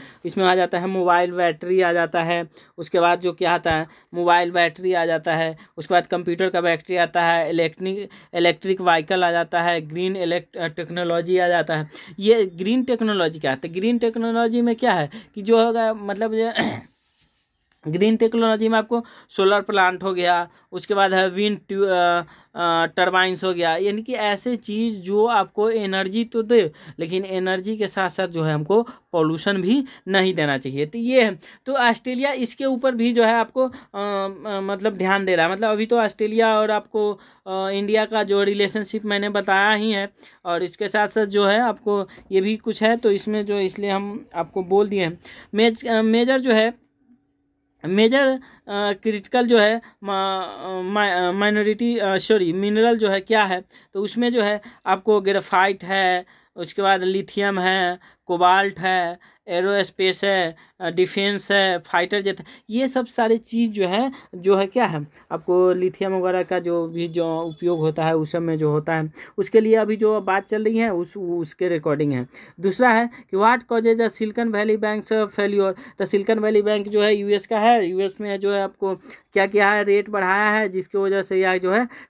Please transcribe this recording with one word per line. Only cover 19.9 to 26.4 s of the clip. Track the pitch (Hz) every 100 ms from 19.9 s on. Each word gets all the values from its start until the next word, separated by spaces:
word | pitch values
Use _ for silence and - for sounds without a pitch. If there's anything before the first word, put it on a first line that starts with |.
| 185
हो | 190
गया, | 180 175 175 175 _ _
उसके | 185 -
बाद | 202 196
है | 185 190
विंड | 180 208 196 -
ट्यू-, | 196 196
अ, | 180 175 175 165 - _ -
अ, | 170 165 165
टरबाइन्स | 185 180 185 185 170
हो | 190
गया, | 175 165 165
यानी | 202 208
कि | 226
ऐसे | 240 208 202 247 233
चीज़ | - 208 233 202
जो | 175 208 226
आपको | 220 185 - 220
एनर्जी | 226 196 190 190 220 226
तो | 233